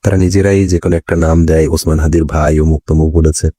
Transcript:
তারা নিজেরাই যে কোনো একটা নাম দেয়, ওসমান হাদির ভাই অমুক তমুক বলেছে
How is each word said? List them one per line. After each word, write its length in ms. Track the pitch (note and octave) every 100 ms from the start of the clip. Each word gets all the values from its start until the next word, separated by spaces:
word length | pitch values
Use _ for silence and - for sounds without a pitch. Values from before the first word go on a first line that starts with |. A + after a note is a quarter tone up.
তারা 140 | G2+ G2
নিজেরাই 480 | F#2 G2 G2 G2 F#2+
যে 120 | F2
কোনো 160 | F2+ E2+
একটা 200 | - E2+
নাম 300 | D#2+ E2 E2
দেয়, 220 | D#2+ D#2
ওসমান 320 | E2 - D#2
হাদির 260 | D2+ E2 D2+
ভাই 340 | E2 D2+ D#2
অমুক 220 | D#2 D#2 -
তমুক 220 | D#2 D#2
বলেছে 360 | E2 D#2 D#2 E2